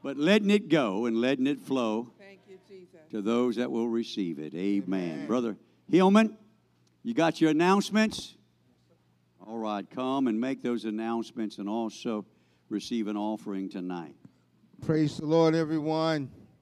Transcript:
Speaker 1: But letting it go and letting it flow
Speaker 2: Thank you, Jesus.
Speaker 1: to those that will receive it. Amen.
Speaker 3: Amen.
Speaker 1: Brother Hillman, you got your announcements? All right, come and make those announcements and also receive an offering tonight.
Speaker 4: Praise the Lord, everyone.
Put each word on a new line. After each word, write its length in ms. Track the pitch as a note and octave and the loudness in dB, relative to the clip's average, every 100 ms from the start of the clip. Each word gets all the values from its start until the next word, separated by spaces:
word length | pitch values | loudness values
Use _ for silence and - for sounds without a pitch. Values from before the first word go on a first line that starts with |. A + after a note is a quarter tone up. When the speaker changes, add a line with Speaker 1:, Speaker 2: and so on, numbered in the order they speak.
Speaker 1:
But 160 | D3 C#3 | -8 0
letting 320 | D#3 G#3+ G3+ | 4 4 6
it 200 | G#3 F3 | 2 4
go 360 | D#3 A#2 F#2+ A#2+ | 2 4 0 0
and 160 | A2+ | 2
letting 240 | B2 C3+ C3 | 2 2 0
it 160 | C#3 | -2
flow 520 | F#2+ C3 A#2 G#2+ A#2+ _ | -2 -2 0 -2 -6 _
Speaker 2:
Thank 220 | - G3 _ | -20 -20 _
you, 80 | F#3+ _ | -20 _
Jesus. 340 | F#3 F3+ - - | -20 -20 -20 -12
Speaker 1:
to 100 | G#2+ | -4
those 360 | G2+ A#2+ B2 A2 | 0 2 2 0
that 120 | B2+ | -2
will 200 | A#2 A#2 | -2 -2
receive 500 | A#2 A2 - F2+ D2 | -2 -4 -4 -4 -6
it. 160 | D2+ E2 | -8 -4
Amen. 560 | G2 G2+ F#2 F#2+ F2 | 0 0 0 -2 -2
Speaker 3:
Amen. 160 | D2 - | -6 -2
Speaker 1:
Brother 280 | B2 A#2 F#2 _ _ - | -2 -2 -6 _ _ 0
Hillman, 480 | F3 F#3+ G#3 A3 - _ _ _ _ _ _ | 4 6 6 4 -2 _ _ _ _ _ _
you 100 | A#2 | -6
got 260 | A#2 E3 - | 0 0 4
your 120 | D#3+ | 2
announcements? 840 | D#3 F3 G3 - G#3 A3 - - - _ _ _ _ _ _ _ _ _ _ G2+ | 4 4 4 2 2 2 -2 -14 -20 _ _ _ _ _ _ _ _ _ _ -12
All 140 | A2+ | -6
right, 280 | A2 G#2 F#2 | -4 -4 -6
come 380 | B2+ C3 C3+ C3 | -6 -2 0 2
and 140 | A2 | 0
make 220 | B2+ C3 | -2 -4
those 220 | A#2+ A#2+ A2 | -4 -2 -4
announcements 760 | G#2+ A2+ A#2 A2 B2 A2 - | -4 -4 -4 -6 -6 -8 -6
and 100 | G2+ | -4
also 560 | A2 A2+ - - G#2+ G2 _ _ _ _ | -4 -4 -6 -6 -6 -6 _ _ _ _
receive 400 | G#2 - A#2+ G#2 | -8 -4 -4 -2
an 80 | G#2 | -2
offering 540 | G#2+ A2 G#2+ G2 F#2+ | -4 -6 -6 -6 -6
tonight. 460 | G2+ F2+ F2+ D2+ - - _ _ _ _ - | -8 -8 -8 -10 -18 -20 _ _ _ _ -10
Speaker 4:
Praise 360 | - D#3 D3+ - | -2 2 2 -2
the 80 | D#3 | 2
Lord, 300 | D#3+ E3 E3 | 4 6 4
everyone. 720 | D#3 D#3 D3+ D#3 D#3+ D#3 C3 - - _ | 0 -2 0 0 0 -2 -4 -14 -20 _